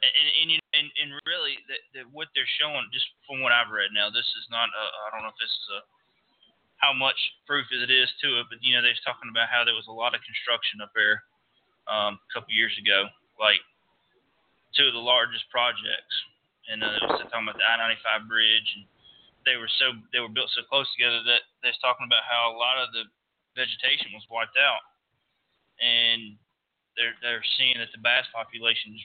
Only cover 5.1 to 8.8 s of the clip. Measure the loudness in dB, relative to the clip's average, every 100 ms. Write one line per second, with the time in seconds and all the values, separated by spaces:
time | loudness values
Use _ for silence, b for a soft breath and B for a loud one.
5.1 | -8 -8 -6 -6 -6 -6 -10 -10 _ _
6.1 | _ _ _ _ _ _ 2 2 4 0
7.1 | 0 -2 -6 -4 -4 -2 -2 4 4 4
8.1 | 0 -2 -2 -4 -4 0 4